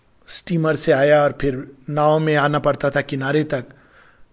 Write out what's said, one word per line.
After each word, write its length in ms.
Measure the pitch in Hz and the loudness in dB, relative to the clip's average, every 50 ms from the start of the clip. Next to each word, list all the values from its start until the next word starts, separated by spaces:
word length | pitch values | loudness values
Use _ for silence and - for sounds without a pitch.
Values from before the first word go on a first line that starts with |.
| _ _ _ _ _ | _ _ _ _ _
स्टीमर 500 | - - - - - 180 165 156 156 156 | -14 -14 -12 -8 -4 -2 -2 0 0 0
से 160 | 139 - 165 151 | 0 2 2 2
आया 300 | 131 139 147 151 147 147 | 4 4 4 4 4 4
और 160 | 143 131 - | 2 0 -2
फिर 360 | - 143 127 127 139 - - _ - - | -4 -4 -4 -4 -8 -12 -18 _ -12 -8
नाव 280 | 147 151 147 151 151 156 | -4 0 2 2 2 2
में 180 | 160 156 151 | 2 0 0
आना 220 | 147 143 147 147 147 | 2 2 0 0 0
पड़ता 320 | - 147 139 - - 143 | 0 0 -2 0 -2 -2
था 100 | - 147 | -2 -2
किनारे 440 | 139 - 147 135 135 135 143 156 151 | -4 -4 -6 -6 -4 -2 0 0 0
तक। 200 | 151 151 131 117 - - - _ _ _ - - _ _ _ - _ | -2 -4 -6 -8 -10 -20 -20 _ _ _ -20 -20 _ _ _ -20 _